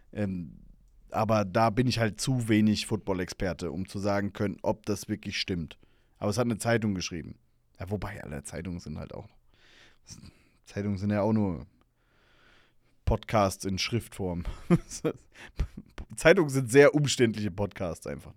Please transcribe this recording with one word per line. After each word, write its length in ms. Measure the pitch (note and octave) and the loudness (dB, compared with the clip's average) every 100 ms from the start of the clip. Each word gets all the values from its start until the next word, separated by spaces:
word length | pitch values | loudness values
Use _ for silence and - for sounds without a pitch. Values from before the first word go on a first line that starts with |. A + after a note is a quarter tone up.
| _ | _
Ähm, 460 | - G2+ F#2 D2 - - - _ - - | -6 -4 -4 -8 -14 -20 -20 _ -20 -6
aber 340 | F#2+ G#2+ G#2+ | -2 2 2
da 240 | F#2+ A2+ A2+ | 2 2 2
bin 160 | G#2 B2+ | 2 0
ich 120 | A#2 | 2
halt 220 | A2+ - | 0 -2
zu 280 | - B2+ A2+ | -2 0 4
wenig 380 | G#2+ G#2+ G#2 - | 6 6 4 0
Football-Experte, 840 | G#2 - F#2 F2+ - F#2 D#2+ E2+ | -4 -2 -4 -4 -4 -4 -4 -6
um 140 | D#2+ F#2 | -6 -8
zu 100 | G2+ | -4
sagen 340 | G2+ G2+ G2+ | -2 0 -2
können, 240 | - G2+ - | -2 -4 -2
ob 240 | - G#2+ - | -4 -4 -4
das 220 | G#2 - | -4 -4
wirklich 300 | G#2 G2+ - | -8 -6 -6
stimmt. 380 | - F2 D2+ - _ _ _ - | -4 -6 -6 -12 _ _ _ -6
Aber 120 | G#2 | -2
es 80 | G2+ | 0
hat 80 | A#2+ | 0
eine 100 | A2 | 0
Zeitung 380 | A#2 A#2 G#2+ | 0 0 0
geschrieben. 400 | F#2 - E2+ - - _ _ _ - | -2 -6 -8 -12 -16 _ _ _ -14
Ja, 120 | F2+ | -8
wobei, 320 | G#2 G2+ G#2 | -6 -6 -10
alle 200 | - C#2+ | -10 -12
Zeitungen 360 | - D2+ F2+ F2 | -10 -10 -8 -10
sind 180 | D2 D#2 | -10 -10
halt 140 | C#2 | -10
auch, 160 | - - _ _ _ _ - - _ - - - - _ _ | -14 -16 _ _ _ _ -20 -20 _ -20 -20 -20 -20 _ _
Zeitungen 320 | - G#2 G2+ F#2+ | -12 -6 -4 -2
sind 140 | G#2 | 0
ja 100 | G#2 | 2
auch 120 | G#2 | 2
nur 320 | A2 G2 D2 - _ _ _ _ _ _ _ _ _ _ _ _ _ | 2 2 -2 -10 _ _ _ _ _ _ _ _ _ _ _ _ _
Podcasts 640 | - A2+ - A2 G2 - G2 | -2 -2 2 2 2 0 -4
in 100 | F#2+ | -2
Schriftform. 680 | - A2+ - - F#2+ F2 - - - | -2 -4 -4 -6 -6 -4 -6 -6 2
<laughs> 1500 | F3 - - - - _ - - - - - - - - - | 2 0 -8 -6 -6 _ -20 -10 -6 -6 -8 -18 -16 -16 4
Zeitungen 320 | D#3+ F#3+ D3+ | 6 6 4
sind 220 | C3+ A#2+ | 0 6
sehr 240 | C#3 C#3+ | 8 10
umständliche 560 | D3+ C3+ - A#2 G#2 G#2 | 8 2 4 2 2 -4
Podcasts 560 | F#2+ G2+ - F2+ F2 - | -2 -4 -4 -6 -6 -10
einfach 260 | C#2+ - | -10 -12